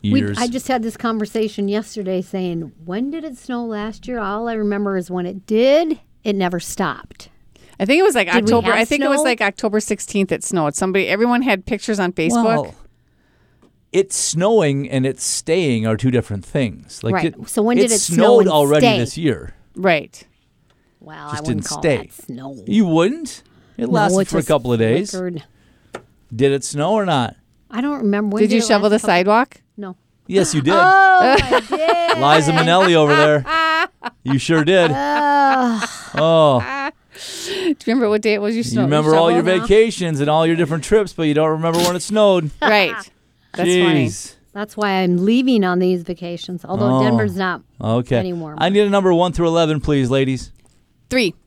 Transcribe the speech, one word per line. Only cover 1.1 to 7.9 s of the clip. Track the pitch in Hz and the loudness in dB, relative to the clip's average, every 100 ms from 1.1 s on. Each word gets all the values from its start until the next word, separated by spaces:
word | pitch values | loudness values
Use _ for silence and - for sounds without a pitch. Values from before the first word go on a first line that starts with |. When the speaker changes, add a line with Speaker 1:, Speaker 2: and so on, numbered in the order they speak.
| 226 208 226 214 214 202 | -4 -6 -4 -6 -4 -4
Speaker 1:
yesterday | 208 208 226 185 185 | -4 -6 -10 -6 -6
saying, | 185 190 180 165 160 - 160 | -6 -6 -6 -6 -10 -16 -10
"When | 190 262 | -8 -6
did | 330 311 | -8 -12
it | 254 | -14
snow | - 240 233 | -10 -8 -8
last | 208 214 208 - | -8 -10 -12 -12
year?" | 247 | -8
All | 196 208 233 | -6 -6 -6
I | |
remember | 226 208 208 202 190 | -4 -4 -2 -2 -4
is | 175 | -6
when | 180 180 | -6 -6
it | 196 - | -10 -2
did, | 214 254 294 339 - _ _ | 2 4 2 0 -6 _ _
it | 220 196 | -6 -2
never | 180 180 | -2 -4
stopped. | - - 180 - - - - _ _ _ - - | -10 -6 -6 -6 -16 -20 -20 _ _ _ -20 -8
Speaker 3:
I | |
think | 196 | 0